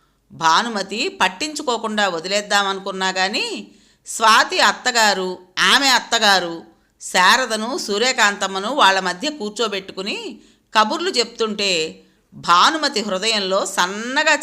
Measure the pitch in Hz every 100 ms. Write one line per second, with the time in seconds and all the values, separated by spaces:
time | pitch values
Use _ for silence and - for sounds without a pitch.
0 | _ _ _ 139 160 170 233 214 190 208
1 | 370 - 190 190 311 302 294 233 214 214
2 | 196 170 175 208 202 202 196 196 196 190
3 | 190 185 190 233 466 294 202 _ _ _
4 | - - 220 233 302 370 226 - 247 233
5 | 214 190 185 180 - - 180 240 277 240
6 | - 226 208 190 175 165 - _ _ _
7 | - 190 185 240 247 220 220 339 - 202
8 | 254 247 208 202 190 190 202 285 196 190
9 | 185 180 302 202 208 208 226 196 190 -
10 | 196 415 427 214 _ _ _ 220 214 330
11 | 359 247 226 226 226 202 202 170 160 185
12 | _ _ _ 143 170 175 233 320 285 285
13 | 208 185 214 220 190 190 - - 180 208
14 | 233 277 311 294